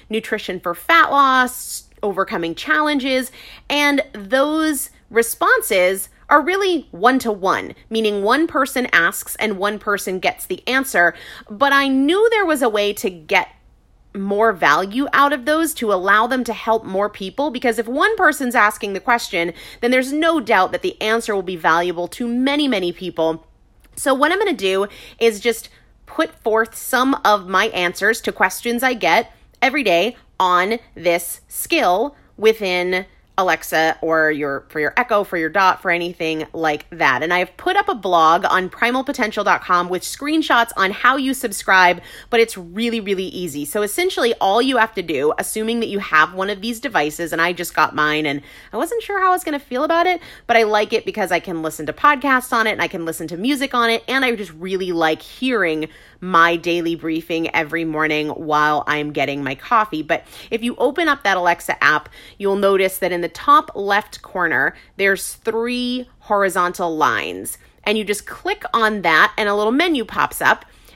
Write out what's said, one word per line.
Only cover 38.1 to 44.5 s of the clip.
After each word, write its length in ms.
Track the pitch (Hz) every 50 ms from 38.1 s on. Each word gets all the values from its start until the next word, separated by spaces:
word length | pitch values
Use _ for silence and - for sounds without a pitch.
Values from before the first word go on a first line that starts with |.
| 180 170 160 160 165 180 190
on 240 | - - 185 185 180
primal 360 | - - - 233 247 262 262
potential 380 | - 285 - 240 214 214 214 202
dot 200 | 202 175 - -
com 260 | - 185 175 175 175
with 140 | 180 180 -
screenshots 680 | - - - 277 294 311 320 302 - 294 240 233 - -
on 140 | - 190 190
how 260 | 208 - - 247 269
you 160 | 294 262 262 262
subscribe, 720 | 254 - 220 196 - - - 196 185 180 180 175 170 - - - - - -
but 120 | - 233
it's 180 | 226 226 - 196
really, 420 | 180 170 170 202 233 233 226 233
really 240 | 202 196 196 180 190
easy. 400 | - - 185 180 170 135 147 143
So 160 | - - 214
essentially 540 | 208 208 - - 359 370 370 381 294 233 226
all 260 | - - 190